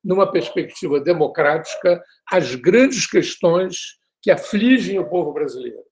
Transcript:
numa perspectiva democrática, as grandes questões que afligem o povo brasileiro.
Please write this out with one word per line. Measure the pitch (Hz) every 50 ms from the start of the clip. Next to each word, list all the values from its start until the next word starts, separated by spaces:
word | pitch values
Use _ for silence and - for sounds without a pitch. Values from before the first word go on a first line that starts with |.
| -
numa | 180 185 196 196 190
perspectiva | - 170 160 - - 180 156 - - - - 147 143 143
democrática, | 131 160 180 160 151 - - - 151 147 151 160 160 - - - - 180 175 175 - _ _ _ _ -
as | 196 185 147 123 127
grandes | 127 120 170 190 240 262 285 262 202 - -
questões | - 185 - - - _ - 170 165 180 190 185 180 - - - - _ _ _ _ _
que | - -
afligem | - - - - - 202 214 247 262 247 180 180 196 190
o | 165 -
povo | 175 175 160 147
brasileiro. | 143 147 147 135 123 127 123 120 110 - - _